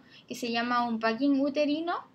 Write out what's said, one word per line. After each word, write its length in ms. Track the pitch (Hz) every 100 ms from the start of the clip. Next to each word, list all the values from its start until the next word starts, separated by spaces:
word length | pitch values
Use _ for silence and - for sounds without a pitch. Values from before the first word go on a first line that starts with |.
| - - -
que 80 | 240
se 160 | 240
llama 360 | 233 240 240 240
un 120 | 226
packing 420 | 226 220 285 277
uterino, 520 | 285 294 294 294 339 392 -